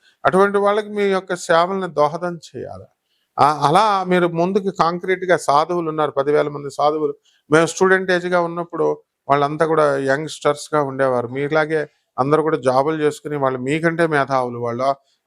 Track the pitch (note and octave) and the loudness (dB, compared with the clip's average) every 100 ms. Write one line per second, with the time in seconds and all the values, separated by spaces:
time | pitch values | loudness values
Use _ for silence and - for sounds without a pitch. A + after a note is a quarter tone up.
0 | _ _ C3+ F3+ G3+ G3+ G3+ G#3 G#3 G#3 | _ _ 0 2 2 2 0 0 -4 -2
1 | G3+ F#3+ F#3 F3 - E3+ F3+ G3 F3+ D3 | 0 -2 -4 -6 0 2 2 -2 -4 0
2 | D3 E3 F3 E3+ - B2 F#2+ F#2+ G2+ _ | 0 -2 -8 -10 -14 -14 -12 -14 -20 _
3 | _ _ _ - C#3 D3+ C#3+ F3 A3 G3 | _ _ _ 2 2 4 2 4 4 0
4 | F3+ F3+ F3 E3 F3+ G3+ F#3+ - E3 F3 | 0 2 2 0 0 0 -2 0 0 0
5 | F#3 F#3 F#3 D#3 - C#3+ D#3+ F3 D#3+ D#3 | -4 -2 0 0 2 2 2 -2 -4 -2
6 | D3 C#3 C#3 D3+ D3 C#3+ C#3+ C#3 D3 D#3 | -2 0 0 2 0 -6 -10 -2 0 0
7 | D3 C#3+ _ _ - D#3 D#3+ - F#3+ F#3+ | -4 -6 _ _ 0 2 2 2 2 4
8 | F#3 F3+ F3+ F3+ E3+ E3+ E3+ D#3+ D3+ D3+ | 4 2 0 0 -2 -4 -8 -2 -2 -2
9 | _ _ - C#3 C#3+ D3+ D#3+ D#3+ D3 C#3 | _ _ 0 2 2 0 0 2 2 2
10 | C3+ C#3 D3+ - D3 D3 - D3+ C3+ C3 | 0 -2 -2 -4 -2 -2 -2 -2 -2 0
11 | C3+ B2 A#2+ C#3 C#3+ D#3 D#3 D#3 D3 _ | 0 0 -2 -4 -2 0 0 -2 -4 _
12 | _ - C3+ D#3 D#3 D#3 B2+ B2+ D3 D#3+ | _ -2 2 2 2 0 2 2 0 0
13 | D3+ D3 D3+ D3 C3 B2+ B2+ D#3 E3 E3 | -2 -2 -8 -2 -2 -2 -4 -2 -2 0
14 | E3 D3 C3+ C3+ B2 A#2+ A#2+ A#2+ C3+ C3+ | 0 0 0 -2 -2 -6 -6 -2 -2 -4
15 | _ _ | _ _